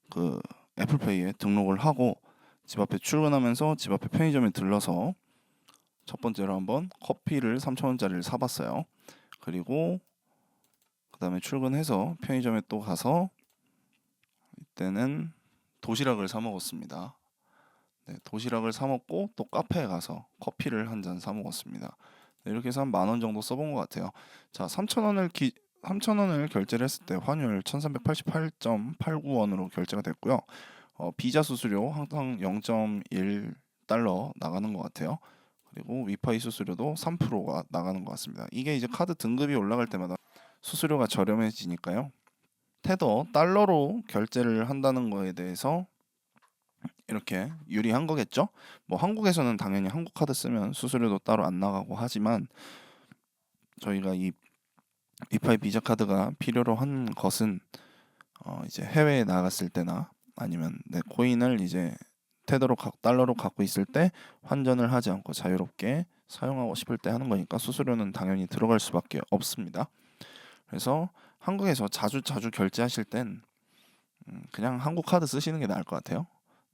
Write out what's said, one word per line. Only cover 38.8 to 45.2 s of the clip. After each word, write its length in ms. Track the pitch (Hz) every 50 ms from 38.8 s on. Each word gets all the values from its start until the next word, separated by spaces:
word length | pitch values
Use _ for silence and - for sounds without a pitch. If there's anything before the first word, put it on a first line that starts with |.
| 120
카드 280 | 117 123 - 170 180 165
등급이 400 | - - 113 120 127 147 143 143
올라갈 320 | 120 98 101 113 123 120
때마다 300 | 113 - 95 90 90 90 - - _ _ - - - _ _
수수료가 440 | - - - - - 151 151 139 120
저렴해지니까요. 1040 | 104 - 104 95 107 104 113 113 110 110 - - 87 87 85 - 90 90 113 143 139 - _ _ _ _ _ _ _ _ _ _ _ _ _
테더 460 | - - 185 185 165 123 104 120 151 - -
달러로 680 | 147 160 175 190 202 208 196 175 151 139 151 208 233 - -
결제를 600 | - 202 214 220 - 127 120 117 113 110 113 123
한다는 400 | 139 139 135 135 131 127 123 110
거에 220 | 101 98